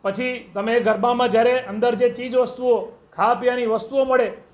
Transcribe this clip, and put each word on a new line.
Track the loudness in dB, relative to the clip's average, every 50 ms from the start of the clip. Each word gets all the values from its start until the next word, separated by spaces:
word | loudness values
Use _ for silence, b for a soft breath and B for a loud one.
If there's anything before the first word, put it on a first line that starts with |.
| -4
પછી | -6 -4 -4 -4 -4 -6 -8 -12 -10 -8
તમે | -6 -2 0 0 2
ગરબામાં | 2 2 0 2 2 0 2 2 0 2
જ્યારે | 2 4 4 4 2 0
અંદર | -2 -6 -4 0 0 0 2
જે | 2 0 0
ચીજ | 0 -2 -10 -2 0
વસ્તુઓ, | 0 0 0 -4 -4 0 2 2 2 0 -6 -14 -20 _ _ _
ખાવા | 0 0 0 0
પીવાની | 0 0 -2 -2 0 -2
વસ્તુઓ | -2 -2 -2 -4 -4 -2 -2 0
મળે | 2 2 2 2 0 -4 -12 -20 _